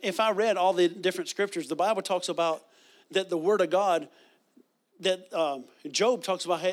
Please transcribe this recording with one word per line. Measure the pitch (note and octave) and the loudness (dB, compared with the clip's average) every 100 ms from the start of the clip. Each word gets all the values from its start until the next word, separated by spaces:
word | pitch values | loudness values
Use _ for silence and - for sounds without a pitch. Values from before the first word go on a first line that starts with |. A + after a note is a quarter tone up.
if | G3+ F3+ | -4 0
I | A3 | 0
read | G3 A3+ F#3+ | 2 2 2
all | F#3 | 2
the | F3 F3 | 4 2
different | F3+ F3+ F3+ E3 | 2 -4 -2 -6
scriptures, | - G3+ F3 C#3 | -4 -4 -4 -6
the | D#3+ | -2
Bible | F#3+ G#3+ | 0 0
talks | F#3 F3+ F3+ | -2 -2 -2
about | D#3+ E3+ D#3+ - _ _ _ - | -2 -2 -2 -10 _ _ _ -4
that | F#3+ F#3 | -4 -2
the | E3+ | 0
word | E3+ G#3 | 2 2
of | F3 | 2
God, | F#3 G3+ E3 D3 _ _ _ _ _ _ _ _ - | 2 2 2 -2 _ _ _ _ _ _ _ _ -4
that, | F#3+ F#3 - | -2 -2 -4
um, | F3 D#3 C3+ B2+ _ D3+ | -2 -2 -2 -10 _ -6
Job | C3+ G#3+ A#3 | 0 2 2
talks | F#3+ F#3 | -2 -4
about | E3+ E3 F3+ | -2 -2 -2